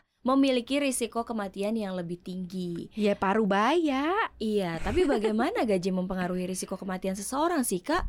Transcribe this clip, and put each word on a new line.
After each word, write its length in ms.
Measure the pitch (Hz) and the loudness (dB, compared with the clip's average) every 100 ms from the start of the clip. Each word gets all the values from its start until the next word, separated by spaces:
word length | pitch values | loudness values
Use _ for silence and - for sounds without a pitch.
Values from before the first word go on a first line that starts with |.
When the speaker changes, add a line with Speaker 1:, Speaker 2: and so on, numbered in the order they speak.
| _ _ | _ _
Speaker 1:
memiliki 560 | 247 269 269 254 233 277 | 2 4 4 2 0 0
risiko 440 | 285 247 226 226 | 0 -2 -4 -4
kematian 500 | 233 226 196 190 202 | -4 -6 -6 -4 -2
yang 200 | 226 202 | -2 -4
lebih 240 | 185 170 175 | -6 -6 -8
tinggi. 760 | - 185 175 185 175 170 - | -8 -8 -6 -6 -6 -6 -8
Speaker 2:
Ya, 200 | 214 208 202 | 0 0 2
paruh 280 | 190 214 | 2 2
baya. 680 | 208 196 226 349 311 269 302 403 440 - | 4 4 4 4 2 0 0 0 -2 -4
Speaker 1:
Iya, 400 | 220 208 180 165 | -2 0 0 -2
tapi 220 | 190 311 | 0 2
bagaimana 640 | 311 233 214 220 285 466 240 | 4 4 2 2 2 2 2
<laughs> 20 | |
gaji 220 | 190 190 | 2 2
mempengaruhi 560 | 185 185 185 180 180 180 | 0 -2 -2 -2 -2 -4
risiko 300 | 185 196 190 | -6 -6 -8
kematian 380 | 190 185 190 | -6 -4 -4
seseorang 480 | 196 196 269 330 330 | -4 -4 0 0 2
sih, 140 | 247 180 | 0 -2
Kak? 260 | - 349 | 0 -2